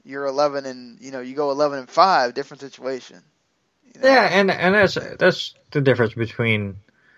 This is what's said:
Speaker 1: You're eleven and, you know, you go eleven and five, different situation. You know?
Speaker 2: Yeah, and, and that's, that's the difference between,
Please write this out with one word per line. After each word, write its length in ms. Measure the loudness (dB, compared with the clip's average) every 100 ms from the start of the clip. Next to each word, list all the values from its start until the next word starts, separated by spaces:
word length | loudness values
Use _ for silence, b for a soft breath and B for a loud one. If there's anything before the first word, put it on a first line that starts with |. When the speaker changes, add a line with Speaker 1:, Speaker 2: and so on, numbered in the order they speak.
Speaker 1:
You're 220 | -14 -8 -4
eleven 400 | 0 -2 -2 -8
and, 340 | -12 -18 -20
you 120 | -14
know, 80 | -12
you 140 | -10 -4
go 160 | -4
eleven 260 | 0 -2 -4
and 120 | -4
five, 440 | 2 4 4 0
different 280 | -4 -10 -12
situation. 600 | -20 -12 -8 -8 -10 -20 _ _ _ _ _ _ _
You 80 | -2
know? 60 | 2
Speaker 2:
Yeah, 160 | 4 4
and, 180 | 2 2
and 240 | 2 2
that's, 240 | 4 2 0 -8 0
that's 340 | 2 2 -4 -16 _
the 120 | 0
difference 340 | 2 2 2 -2
between, 640 | -6 -2 0 0 -2 -12 -20 b b